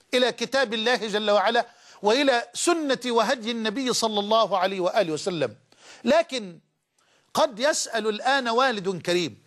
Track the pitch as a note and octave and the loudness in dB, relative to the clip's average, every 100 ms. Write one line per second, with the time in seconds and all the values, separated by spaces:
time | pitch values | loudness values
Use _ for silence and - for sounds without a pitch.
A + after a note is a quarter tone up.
0 | _ B3+ B3 A3 A#3 C4+ A#3+ A3+ A3 A#3+ | _ 0 0 0 -2 0 0 0 0 0
1 | A3 G#3 G#3+ G#3 G3 A#3 - - - - | -2 -2 2 2 4 2 -2 -10 -20 -2
2 | G3+ B3+ C#4 A#3+ - - E4+ E4+ C#4+ A#3+ | 2 4 4 2 -2 -4 0 0 0 -2
3 | B3 A#3 G#3+ C4+ A3 A#3 A3 A3+ B3+ - | 0 0 2 0 -4 -4 -4 -2 -2 -2
4 | A3+ G#3 G3+ A3+ G3 F#3+ G3 G3 F3 - | 0 -2 0 2 2 2 0 0 0 0
5 | E3+ D3+ G3 E3+ B2 G#2+ _ _ - - | 0 -2 -4 -2 -4 -6 _ _ -20 -6
6 | A#3 D#4+ - B3+ F#3+ D#3+ _ _ _ _ | 0 2 0 -6 -10 -16 _ _ _ _
7 | _ _ _ - D4+ G#3+ C#4 - - A3+ | _ _ _ 0 0 2 0 0 -4 -2
8 | G#3+ G#3 B3+ C#4 A#3+ A3+ C4+ G#3+ F#3 F3 | -2 -2 0 0 2 2 2 0 -4 -4
9 | - F3 D#3 G#2 | -2 0 -2 -8